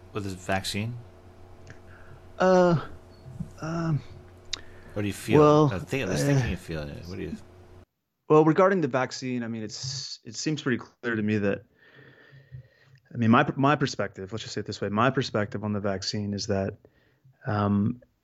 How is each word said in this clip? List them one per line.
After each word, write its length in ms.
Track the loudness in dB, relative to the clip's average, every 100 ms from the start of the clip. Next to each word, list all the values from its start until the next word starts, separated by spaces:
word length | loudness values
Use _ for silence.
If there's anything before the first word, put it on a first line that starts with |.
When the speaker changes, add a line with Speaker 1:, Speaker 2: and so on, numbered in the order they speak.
| -12
Speaker 1:
with 120 | -8
this 80 | -8
vaccine? 600 | -8 -4 -2 -2 -4 -6 -8 -14 -20 -20 -20 -20 -20 -20 -20 -20 -20 -20 -20 -20 0
Speaker 2:
Uh, 420 | 6 6 6 4 0 -12 -18 -20 -18 -12 -12 -10
um, 420 | -8 -4 -2 -2 -4 -16 -20 -20 -12 -12 -12 -20 -12
Speaker 1:
What 80 | -6
do 40 | -4
you 60 |
feel? 260 | -6 4 6
Speaker 2:
well, 300 | 8 8 4
Speaker 1:
I 60 | 2
think, 280 | -4 -4 -2
I 40 |
was 120 | 0
Speaker 2:
uh, 40 | 2
Speaker 1:
thinking 260 | 2 0
of 60 | -4
feeling 300 | -6 -8 -8
it. 160 | -12 -12
What 100 | -10
do 60 |
you? 140 | -10 -12 -16 -20 -20 -20 -20 _ _ _ _
Speaker 2:
Well, 160 | 6
regarding 360 | 6 6 4 4
the 80 | 0
vaccine, 560 | 0 -2 -6 -6 -6
I 40 | -6
mean, 140 | -8
it's, 560 | -10 -8 -8 -8 -10 -14
it 100 | -14
seems 280 | -8 -4 -2
pretty 160 | -2 -2
clear 360 | -4 _ -6
to 80 | -2
me 160 | 0 0
that, 240 | 0 -2 -8 _ _ -20 -20 -20 -20 -20 _ -20 -20 _ _ _ _
I 40 | -2
mean, 140 | 6
my, 160 | 6 6 2
my 200 | 2 2
perspective, 560 | 0 -2 -6 -6 -10
let's 100 | -10
just 120 | -8
say 60 | -8
it 60 | -8
this 140 | -6
way, 80 | -2
my 220 | 2 2
perspective 540 | 2 -2 -2 -4 -4
on 80 | -4
the 80 | -2
vaccine 520 | -2 -4 -6 -6 -6
is 140 | -6 -2
that, 280 | -2 -2 -6 _ _ _ _ _ _ -4
um, 540 | -2 2 2 0 -4 -12 _